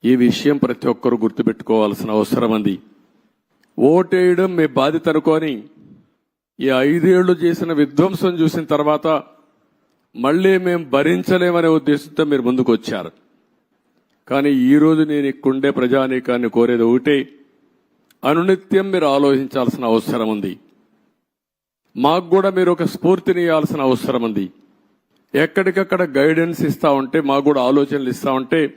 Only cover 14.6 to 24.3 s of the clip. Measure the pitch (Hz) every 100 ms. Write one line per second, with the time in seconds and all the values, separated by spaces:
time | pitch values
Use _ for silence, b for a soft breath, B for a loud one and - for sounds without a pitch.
14.6 | 127 147 156 156 151 147 139 135 139 131
15.6 | 139 131 127 135 131 127 123 120 120 117
16.6 | 120 120 117 123 147 143 131 - _ _
17.6 | _ _ _ _ _ _ 131 160 185 190
18.6 | - 190 196 185 151 139 143 135 135 135
19.6 | 123 - 120 113 - 120 110 104 98 87
20.6 | _ _ _ _ _ _ _ _ _ _
21.6 | _ _ _ - 139 170 170 185 196 185
22.6 | 175 170 170 - 165 185 - 175 170 160
23.6 | - 151 135 123 127 123 113